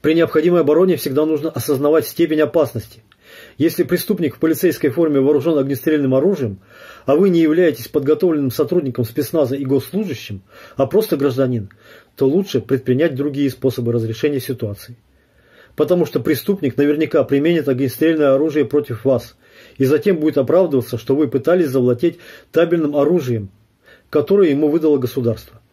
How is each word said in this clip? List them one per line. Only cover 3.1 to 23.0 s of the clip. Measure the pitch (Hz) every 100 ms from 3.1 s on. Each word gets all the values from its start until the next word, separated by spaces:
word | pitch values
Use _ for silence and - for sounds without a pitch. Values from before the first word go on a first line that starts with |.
| _ - - - -
Если | 165 165
преступник | 139 175 - 185 151
в | -
полицейской | 160 156 180 131 147
форме | 165 165 139
вооружен | 135 147 156 151
огнестрельным | 139 135 - 151 135
оружием, | 131 165 180 117 95 _ - - -
а | -
вы | 147 196
не | 170
являетесь | 160 160 175 123 -
подготовленным | 151 135 151 185 151 139
сотрудником | 120 147 175 139 120
спецназа | 117 - 135 165 131
и | 139
госслужащим, | 131 135 - 190 202 123 - 98 _ - -
а | - 135
просто | 196 214
гражданин, | 147 139 123 131 117 95 _ - - _
то | - 135
лучше | 170 190 -
предпринять | - 131 123 127 165
другие | 131 143 139 139
способы | - 135 123 117
разрешения | 117 113 113 151 143
ситуации. | - 120 107 98 - 120 _ _ _ _ _ _ -
Потому | - 147 180
что | 160 143
преступник | 127 139 - 196 143
наверняка | 127 147 151 156 156
применит | 127 139 156 175 139
огнестрельное | 127 135 - 160 156 143
оружие | 135 160 151
против | 135 147 143 113
вас | 135 127 - _ _ - - -
и |
затем | 131 147 196 170
будет | 156 147
оправдываться, | 127 170 180 135 117 120
что | -
вы | 135 143
пытались | 131 156 180 156
завладеть | 131 123 120 175 165 - - _
табельным | 160 170 170 151
оружием, | 147